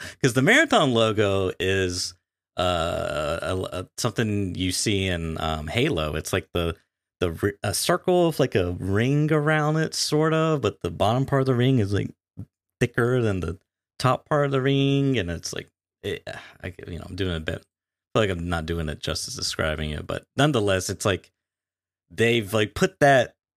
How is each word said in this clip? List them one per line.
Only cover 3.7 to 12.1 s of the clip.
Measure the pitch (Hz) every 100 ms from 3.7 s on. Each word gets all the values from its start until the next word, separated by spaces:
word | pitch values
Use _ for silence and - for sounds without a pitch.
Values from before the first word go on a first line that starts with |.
| 90
a, | 92 -
something | 123 - 113 101 98 87
you | 92
see | 87 - 101 95
in, | 87 82 80
um, | 80 78 76
Halo. | 117 147 95 76 73
It's, | -
like, | 95 -
the, | 87 85 82 _ _ _ _
the | 92 80
r-, | 101 -
a | 104 95
circle | - 175 - 180 170
with, | 160
like, | 131 113
a | 87 87
ring | 92 98 123 147 151
around | 156 147 156 151 156
it, | 156
sort | - - 151 156
of, | 160 160 151
but | 107 -
the | 85
bottom | 82 98 120 135
part | 139
of | 131
the | 123
ring | 123 131
is, | 98
like, | 98 -